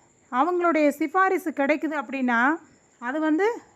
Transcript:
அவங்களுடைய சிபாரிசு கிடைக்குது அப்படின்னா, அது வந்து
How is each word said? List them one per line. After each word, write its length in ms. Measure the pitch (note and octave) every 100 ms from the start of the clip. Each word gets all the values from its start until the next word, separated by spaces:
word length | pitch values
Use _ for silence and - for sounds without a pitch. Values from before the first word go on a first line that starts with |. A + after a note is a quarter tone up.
| _ _ -
அவங்களுடைய 560 | B3 D#4+ F4+ F4 D#4 D4
சிபாரிசு 640 | C#4+ D#4 F#4+ F#4+ F#4 D#4
கிடைக்குது 500 | C#4 C#4 D#4 D#4 D4+
அப்படின்னா, 540 | A#3 C4+ B3 A#3 B3+ E4 - _ _ -
அது 220 | A#3+ D4+
வந்து 400 | D#4 D#4 G#4 A#4 -